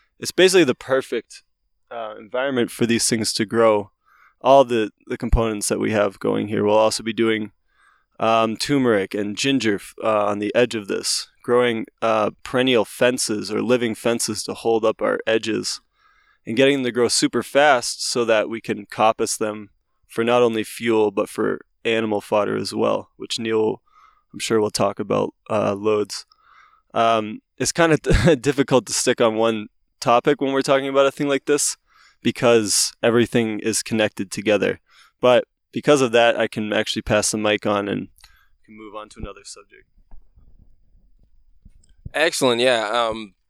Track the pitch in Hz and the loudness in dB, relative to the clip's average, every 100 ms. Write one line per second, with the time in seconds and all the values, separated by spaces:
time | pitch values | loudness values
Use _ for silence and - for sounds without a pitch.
0 | _ _ 117 - 185 185 143 - - 131 | _ _ -4 2 4 6 4 0 -2 -2
1 | - 120 - - _ _ _ _ - 117 | -2 -6 -8 -18 _ _ _ _ -16 -14
2 | 110 107 110 123 139 127 113 - 117 113 | -12 -14 -8 -4 -2 -2 -4 -2 -2 0
3 | - 117 107 - 107 113 113 104 104 _ | 0 -2 -2 -4 -2 2 4 2 -2 _
4 | _ _ _ _ 120 139 123 120 107 - | _ _ _ _ 4 6 6 2 -2 -6
5 | - 123 110 - 113 104 - 104 107 107 | -10 -8 0 0 0 -2 -4 -2 0 0
6 | 104 98 110 107 104 107 104 107 110 - | 0 -2 -4 -4 -4 -2 2 4 2 0
7 | 113 107 113 110 104 _ _ _ _ _ | -4 0 0 -2 -6 _ _ _ _ _
8 | _ - 110 113 113 107 - 143 123 104 | _ -4 0 2 2 -2 -2 0 2 2
9 | 95 101 104 104 135 135 110 98 - - | 0 -4 -6 -4 -2 0 0 -2 -6 -6
10 | 110 107 104 104 104 - 123 113 98 92 | -2 0 0 -2 -2 0 0 -2 -6 -6
11 | - - - _ - 123 123 113 - _ | -4 -6 -8 _ -2 0 0 -2 -8 _
12 | 113 110 107 - - 127 131 120 101 - | -2 0 -2 -4 -6 -2 2 2 0 0
13 | 123 127 - 104 95 107 107 123 120 104 | 0 0 -4 -6 -4 -4 0 0 0 -2
14 | 117 117 - 104 - 104 117 113 110 107 | -2 -2 -4 -6 -10 -6 -2 0 0 -2
15 | 104 104 - 113 110 104 104 - _ _ | -2 -2 -2 -2 -2 -4 -4 -10 _ _
16 | _ _ _ _ - 113 135 143 123 113 | _ _ _ _ -6 2 2 2 -2 0
17 | 117 - 147 120 - 139 147 127 - - | 0 2 0 -2 0 4 4 4 0 -8
18 | - 127 113 110 87 113 - 104 101 - | -6 -2 2 2 0 -6 -6 -8 -6 0
19 | 110 - 113 - 107 107 101 _ _ _ | 2 2 -2 -4 -6 -6 -14 _ _ _
20 | _ - 117 123 120 113 104 - 117 110 | _ -4 2 4 4 0 -6 -4 0 2
21 | 104 98 104 - 107 98 - _ 113 113 | 2 0 -4 -2 -4 -4 -10 _ -2 -2
22 | 110 104 - 107 104 107 104 107 110 104 | 0 -4 0 0 0 -4 -6 -2 -2 -2
23 | - - 113 - 113 110 110 107 _ _ | -6 -16 -10 -8 -2 0 0 -4 _ _
24 | _ _ _ - - 113 104 - 101 104 | _ _ _ -10 -2 0 0 0 -2 -2
25 | 104 104 101 - - 107 104 101 107 104 | -4 -2 -2 -6 -6 -2 -2 -2 -2 -2
26 | 104 - - _ _ _ _ _ _ 110 | -2 -8 -16 _ _ _ _ _ _ -2
27 | 113 113 107 107 _ - 127 - 165 151 | 2 0 -2 -10 _ -8 -4 0 2 2
28 | - 131 131 139 127 135 135 131 101 - | 2 2 4 2 2 0 2 0 0 -2
29 | - 120 117 110 113 110 104 _ _ - | 0 2 2 2 0 -2 -6 _ _ -6
30 | 131 120 147 139 135 135 131 139 139 135 | 2 2 2 0 0 0 2 0 2 2
31 | 139 - 143 139 - 147 - - _ _ | 2 0 -2 -2 0 0 -2 -6 _ _
32 | _ _ - - 123 117 104 - - - | _ _ -4 2 4 4 4 -2 -2 -2
33 | 117 117 110 123 113 107 113 104 - 113 | 2 2 2 0 -2 -4 -4 -4 -2 -2
34 | 107 - 98 - 104 101 98 92 _ _ | -2 -2 -10 -4 0 2 0 -4 _ _
35 | _ _ 123 120 - _ _ 117 147 147 | _ _ 4 4 2 _ _ -4 2 4
36 | 127 117 117 - 110 - 107 104 107 113 | 4 4 4 2 -2 -4 -4 -2 -2 -6
37 | - 107 - 110 107 107 104 101 101 98 | 0 0 0 -2 0 0 0 -2 -2 -4
38 | 98 _ - _ _ _ _ 107 107 104 | -6 _ -20 _ _ _ _ -20 -18 -18
39 | 107 113 107 98 98 104 - 107 _ _ | -18 -14 -14 -14 -20 -20 -20 _ _ _
40 | _ - - _ - - _ _ _ _ | _ -20 -20 _ -20 -20 _ _ _ _
41 | _ _ _ _ _ _ - _ _ _ | _ _ _ _ _ _ -20 _ _ _
42 | - 143 165 - 131 117 127 120 104 120 | -8 -2 0 2 0 2 2 2 0 0
43 | 113 110 107 _ _ | 0 -4 -10 _ _